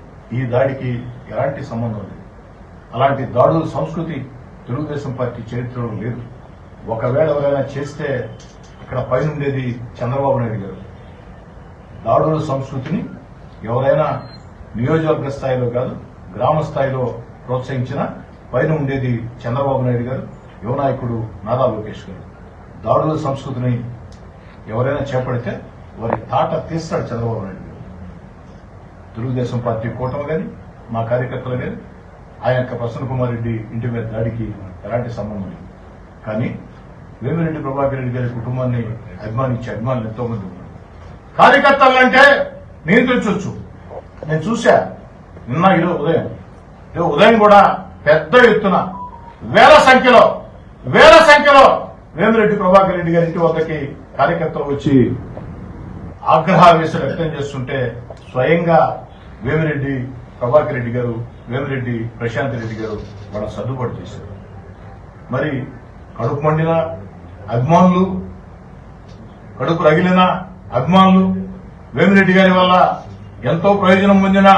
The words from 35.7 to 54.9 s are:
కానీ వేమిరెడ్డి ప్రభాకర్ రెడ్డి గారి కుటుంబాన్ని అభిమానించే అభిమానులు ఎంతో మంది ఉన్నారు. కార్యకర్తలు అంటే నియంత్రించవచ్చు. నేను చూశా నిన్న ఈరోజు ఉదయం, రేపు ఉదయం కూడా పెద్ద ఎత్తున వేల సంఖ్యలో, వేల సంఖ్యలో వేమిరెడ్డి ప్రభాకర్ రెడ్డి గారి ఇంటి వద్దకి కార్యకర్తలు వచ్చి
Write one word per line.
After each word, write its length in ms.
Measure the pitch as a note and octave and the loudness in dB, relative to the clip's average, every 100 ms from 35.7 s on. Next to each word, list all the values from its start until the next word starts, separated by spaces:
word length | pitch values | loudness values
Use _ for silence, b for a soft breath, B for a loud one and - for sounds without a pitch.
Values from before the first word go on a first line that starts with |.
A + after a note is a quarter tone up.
| - - - - - - | -20 -20 -20 -20 -16 -10
కానీ 240 | G#2+ - - - - - - - - | -6 -6 -8 -14 -20 -20 -20 -20 -10
వేమిరెడ్డి 360 | B2 E3 D#3+ D#3 C3+ | -6 -2 -2 -4 -6
ప్రభాకర్ 320 | C#3 C#3 C3 | -2 -2 -2
రెడ్డి 140 | B2 B2 | -6 -4
గారి 120 | A#2+ A#2+ | -6 -6
కుటుంబాన్ని 460 | B2+ B2+ B2+ A#2+ A2+ - - - | -8 -4 -2 -4 -6 -10 -14 -14
అభిమానించే 460 | G#2+ A#2 C3 A#2+ A2+ | -8 -4 -4 -4 -8
అభిమానులు 340 | G#2 A2+ G#2+ A2 | -8 -6 -4 -6
ఎంతో 140 | B2+ A#2 | -8 -8
మంది 140 | G#2+ F#2 | -8 -10
ఉన్నారు. 200 | - - - - - - - - - | -16 -20 -20 -20 -20 -20 -20 -10 4
కార్యకర్తలు 580 | A#3+ C4+ C#4 C#4 C4+ B3+ | 6 6 4 6 6 6
అంటే 200 | B3+ B3+ C#4+ - - - - - D#3 | 6 8 6 6 0 -8 -20 -12 2
నియంత్రించవచ్చు. 640 | A#3 B3+ B3 G#3 E3+ A#2+ - - - - - - - D#3 | 2 4 0 0 -4 -6 -10 -14 -20 -18 -18 -18 -16 -4
నేను 140 | D#3 G#3 | -4 -2
చూశా 280 | A3+ - - - - - - - - A#2 | 0 4 4 2 -8 -20 -20 -20 -20 -8
నిన్న 160 | D3 F#3+ E3+ | 0 2 4
ఈరోజు 180 | F3 E3+ | 2 -2
ఉదయం, 220 | D3 D#3+ - - - - - - - | 0 -2 -2 -10 -18 -20 -20 -20 -12
రేపు 160 | D#3+ E3+ D3 | -4 -2 4
ఉదయం 200 | A3 A3+ | 4 6
కూడా 180 | G#3 G3+ F3+ - - - F#3+ | 8 8 6 2 -8 -6 2
పెద్ద 260 | A3 - B3 A#3 | 2 4 6 6
ఎత్తున 260 | - G3+ E3+ - - - - - - - G3+ | 6 2 0 -2 -8 -14 -18 -20 -16 0 6
వేల 180 | C5 D4+ C4+ | 8 10 8
సంఖ్యలో, 340 | B3+ B3+ A3+ - - - - - - B2 F#3 | 6 8 8 6 2 -10 -20 -20 -14 -2 6
వేల 200 | D4+ D#4+ D#4 | 10 10 10
సంఖ్యలో 340 | D4 D4 C#4+ - - - - - D3 | 6 8 8 8 6 -2 -14 -16 -2
వేమిరెడ్డి 360 | G#3+ A3+ G#3+ G3 | 2 2 2 2
ప్రభాకర్ 360 | F#3 F#3+ F#3+ F3+ | 4 6 6 0
రెడ్డి 120 | E3 E3+ | 0 0
గారి 120 | E3 | 0
ఇంటి 120 | E3+ E3 | 0 0
వద్దకి 340 | E3 D#3 D3+ C3+ - - - | 0 -2 -4 -8 -10 -12 -2
కార్యకర్తలు 480 | D3+ E3+ B2+ - C#3+ | 0 0 -4 -4 -4
వచ్చి 220 | C#3 D3+ | -2 2